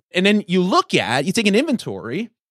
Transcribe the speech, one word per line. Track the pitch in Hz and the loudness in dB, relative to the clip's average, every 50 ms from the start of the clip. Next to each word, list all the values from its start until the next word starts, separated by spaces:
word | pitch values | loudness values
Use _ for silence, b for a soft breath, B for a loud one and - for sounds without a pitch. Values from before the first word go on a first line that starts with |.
| - _ - | -6 _ -2
and | 180 185 | 2 2
then | 202 214 208 - | 4 2 2 0
you | - 175 185 | 0 0 0
look | 180 185 254 349 - - - | 2 2 2 0 0 2 0
at, | 139 98 101 120 139 143 | -2 0 0 -2 -2 -2
you | 190 | -2
take | 180 233 220 | -2 0 0
an | 208 196 | 2 2
inventory | 220 294 330 262 - - 131 101 95 80 113 127 185 240 226 _ _ _ _ | 2 0 0 -2 -4 -4 -8 -12 -10 -10 -8 -8 -8 -8 -10 _ _ _ _